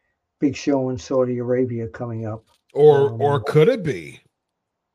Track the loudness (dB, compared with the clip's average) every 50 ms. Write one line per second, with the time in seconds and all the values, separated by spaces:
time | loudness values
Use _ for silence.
0 | _ _ _ _ _ _ _ _ -2 -2 -2 -2 -2 -2 0 0 -2 -4 -6 -8
1 | -6 -4 -2 0 0 0 -2 -4 -4 -2 -2 0 -2 -2 -4 -6 -8 -10 -10 -10
2 | -10 -10 -8 -8 -8 -8 -10 -12 -14 _ _ _ _ _ 2 6 6 6 8 6
3 | 4 0 0 -2 0 0 0 0 -2 0 2 4 4 4 2 0 -2 -6 -6 -8
4 | -10 -14 -18 -20 _ _ _ _ _ _ _ _ _ _ _ _ _ _